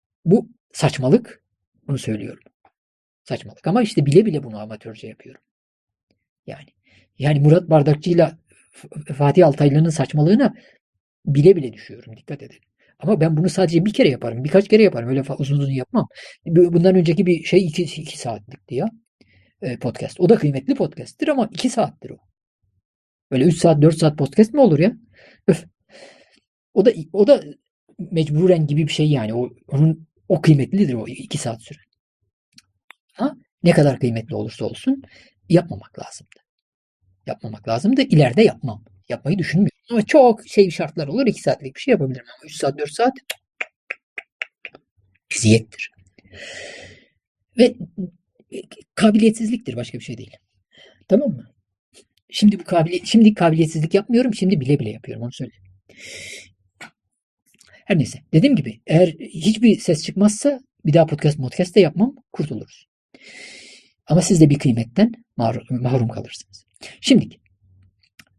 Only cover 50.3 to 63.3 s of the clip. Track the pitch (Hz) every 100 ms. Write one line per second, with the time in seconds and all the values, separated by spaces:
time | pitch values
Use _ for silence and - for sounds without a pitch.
50.3 | - _ _ _ _ - _ - - 285
51.3 | 131 - _ _ _ _ _ _ _ _
52.3 | - 208 196 - 175 165 180 - 220 214
53.3 | 208 170 160 160 160 156 196 208 233 254
54.3 | 214 185 190 123 143 113 110 - 113 120
55.3 | - 123 - _ _ _ _ - - -
56.3 | - - _ _ _ - _ _ _ _
57.3 | _ _ _ _ _ - 185 117 - _
58.3 | 156 254 233 123 - - 156 180 160 -
59.3 | 165 165 220 226 190 - 156 - 175 208
60.3 | 208 285 269 - _ - 156 160 151 156
61.3 | 147 127 - 180 - 170 170 233 - _
62.3 | - 151 127 - _ _ _ _ _ -